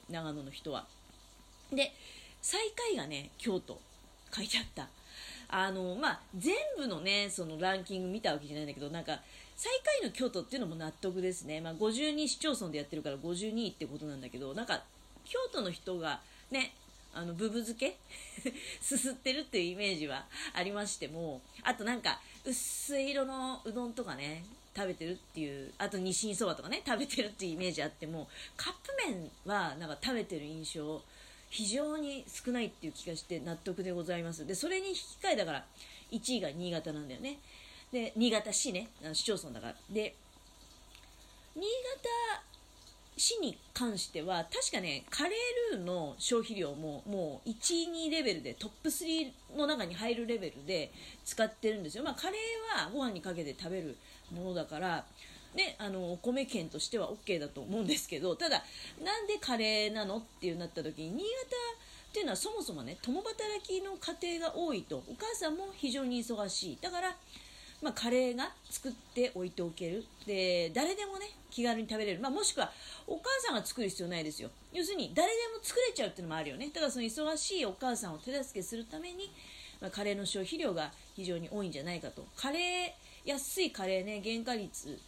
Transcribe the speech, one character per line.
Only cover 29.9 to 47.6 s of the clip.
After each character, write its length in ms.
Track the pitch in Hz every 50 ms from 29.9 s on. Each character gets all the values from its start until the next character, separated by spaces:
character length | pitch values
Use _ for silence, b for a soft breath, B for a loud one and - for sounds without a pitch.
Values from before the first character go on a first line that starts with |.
| 147 - -
食 120 | - 254
べ 100 | 226 202
て 120 | - 190
る 80 | 156 147
印 280 | 147 156 160 160 - -
象、 260 | 170 147 151 156 143 - B B B B B B B B B B
非 140 | - 220 196
常 280 | 208 269 294 302 302
に 280 | 311 302 285 277 269 254
少 240 | - - - - 247
な 100 | 247 247 226
い 40 |
っ 40 | 202 -
て 160 | - - 156
い 20 |
う 20 | 151
気 160 | - - 180
が 60 | 165
し 80 | 156 -
て 160 | - 180 160
納 160 | 131 170 170
得 300 | 160 - 196 180 180 185
で 80 | 185 175
ご 100 | 175 170
ざ 160 | 160 180 175
い 60 | 170
ま 80 | 165 165
す。 120 | 160 156
で、 120 | - 190
そ 120 | 180 - 339
れ 120 | 370 381
に 80 | 381 392
引 60 | 370
き 40 | - - - - - -
換 120 | 381 320
え 20 |
だ 100 | 226 190
か 60 | 165 151
ら、 120 | 135 - - - B B B B B B B
一 280 | B 226 - - 254 233
位 20 |
が 100 | 185 147
新 220 | 139 170 180 180 170
潟 200 | 160 151 165 151
な 60 | 151
ん 80 | 151
だ 80 | 139 127
よ 60 | -
ね。 180 | - 269 285 285 B B B B B B B B B B -
で、 200 | 247 226 220 -
新 160 | 220 233 247 226
潟 200 | 214 214 214 196
市 200 | - - 277 190
ね、 160 | 180 220 - - - -
あ 60 | 156
の、 40 | 156
市 80 | - -
町 140 | - 208
村 140 | 180 - 147
だ 100 | 120 107
か 80 | 104 117
ら。 60 | - - - -
で、 280 | 185 214 214 - - - - - - - - - - - - - - - - - - - B B B B B B B B B B B
新 80 | 302 370
潟 800 | 415 466 523 494 494 539 539 - 466 466 466 480 453 403 - - - - - - - - - - - - - - - -
市 220 | - - - 466 453
に 180 | 349 247 - - - - -
関 260 | - 247 240 214 180
し 100 | - -
て 140 | - 165 151
は、 260 | 180 185 170 165 - -
確 200 | 480 539 - -
か 80 | 226
ね、 240 | 185 170 143 139 - -
カ 180 | - - 285 359
レ 80 | 415 453 480 494 480 494 480 453 359
ー 20 |
ル 60 | 214 175
ー 20 |
の 300 | 175 180 180 160 143 127 -
消 240 | - - 247 233 226
費 140 | 226 226
量 180 | 196 170 143 143
も、 300 | 143 160 156 143 139 -
も 340 | 208 202 196 175 151 139 - -
う 20 | -
一 360 | 220 226